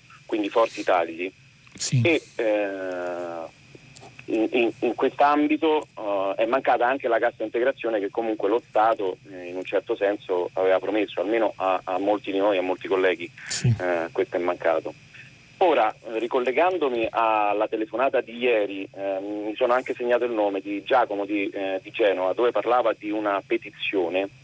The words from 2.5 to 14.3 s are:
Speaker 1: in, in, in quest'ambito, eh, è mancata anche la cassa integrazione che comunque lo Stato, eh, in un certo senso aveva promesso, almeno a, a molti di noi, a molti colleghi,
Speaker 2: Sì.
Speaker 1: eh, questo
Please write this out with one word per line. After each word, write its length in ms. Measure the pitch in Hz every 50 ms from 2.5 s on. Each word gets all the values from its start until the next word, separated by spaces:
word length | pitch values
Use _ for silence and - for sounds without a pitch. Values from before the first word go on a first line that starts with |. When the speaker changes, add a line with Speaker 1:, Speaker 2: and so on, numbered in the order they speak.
| 107 104 104 98 98 95 92 92 90 90 87 90 87 87 87 87 85 82 82 82 - - - - - - - - - - - - - - - -
Speaker 1:
in, 200 | - 110 110 107 -
in, 180 | 127 117 110 - -
in 160 | 127 120 107
quest'ambito, 920 | - 135 131 - - 143 143 147 147 147 147 151 147 165 160 156 151 147 - _
eh, 480 | - 110 101 101 98 95 98 98 - 113
è 20 | 110
mancata 400 | 127 139 135 139 123 117 120 123
anche 200 | 135 139 - 120
la 120 | 113 110
cassa 240 | 113 117 - - 117
integrazione 560 | 110 - 117 120 135 131 - 117 113 113 104
che 100 | 98 101
comunque 400 | - 120 117 113 110 107 104 98
lo 100 | 110 123 - -
Stato, 500 | - 110 107 113 113 107 101 92 92 - - 98
eh, 200 | 95 90 90 87
in 60 | 90
un 80 | 92 92
certo 320 | - - 95 - - 113
senso 540 | - 101 98 104 104 - - 92 87 87 - -
aveva 260 | 92 95 95 92 92
promesso, 420 | 92 - 104 107 101 92 - -
almeno 320 | 87 98 117 117 110 98 - -
a, 220 | 92 95 92 87 -
a 160 | - 90 90
molti 320 | 98 101 104 101 - 101
di 80 | 95 98
noi, 180 | 98 107 101 90
a 60 | 92
molti 240 | 92 92 90 - 90
colleghi, 420 | 95 92 92 92 87 82 85 80 - - - -
Speaker 2:
Sì. 200 | - - - 123
Speaker 1:
eh, 420 | 110 101 90 90 87 85 82 80
questo 260 | - - 92 -